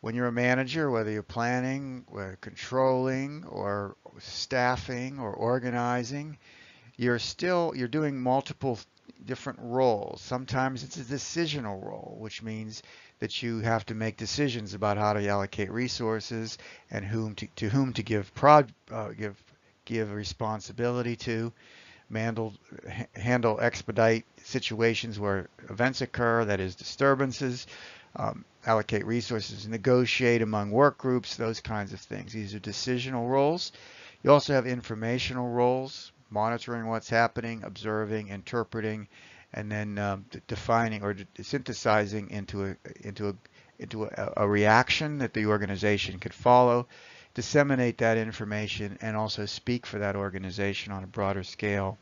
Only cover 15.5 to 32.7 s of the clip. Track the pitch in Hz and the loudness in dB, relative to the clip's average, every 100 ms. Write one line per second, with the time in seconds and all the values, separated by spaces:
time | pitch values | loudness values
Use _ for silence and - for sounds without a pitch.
15.5 | - 98 107 123 - 113 110 - 113 110 | -4 -4 -2 -4 -2 -2 -2 -4 -8 -8
16.5 | - - - _ 110 101 110 110 104 107 | -10 -16 -20 _ -8 -4 -2 -4 -6 -12
17.5 | - 110 123 131 123 104 107 98 - 139 | -4 0 2 0 -2 -2 -2 -2 6 10
18.5 | 151 127 - _ 113 107 107 104 98 _ | 10 8 -6 _ -8 -8 -6 -8 -10 _
19.5 | _ _ _ - 113 107 104 101 - 113 | _ _ _ -6 -2 -2 -4 -6 -4 -4
20.5 | 110 - 110 120 123 120 117 - 113 113 | -4 -8 -4 -2 0 -2 -4 -2 -2 -2
21.5 | - - - - - _ 113 113 113 110 | -6 -20 -20 -20 -20 _ -4 -2 -2 -6
22.5 | 101 _ - - 104 123 - 104 123 117 | -8 _ -16 -12 -10 -10 -4 2 4 4
23.5 | 110 120 - - 107 113 113 - - - | 4 2 0 -4 4 4 4 0 -20 -6
24.5 | 135 - 110 117 113 113 101 104 98 85 | -4 -4 2 2 2 -4 -2 0 0 -2
25.5 | - - 95 123 131 131 - 120 117 107 | -14 -14 0 0 0 -6 0 2 4 2
26.5 | 101 95 92 - - 139 135 135 120 135 | 0 -2 -4 -12 2 4 4 2 0 -4
27.5 | 123 - - - - - - 110 - - | -4 -10 -16 -18 -20 -14 -6 -4 -6 -14
28.5 | _ - 113 104 107 104 120 107 117 101 | _ 2 2 2 -2 0 -2 -2 -4 -4
29.5 | 107 107 113 113 123 123 - 127 117 110 | -10 -8 -2 4 6 6 4 4 4 4
30.5 | 107 101 110 143 139 131 127 - - 113 | 0 2 6 6 6 0 0 -2 -4 -4
31.5 | 113 - 110 98 98 - 104 95 110 104 | -4 -6 -6 -6 -10 -10 -12 -8 -10 -8
32.5 | 104 98 | -8 -8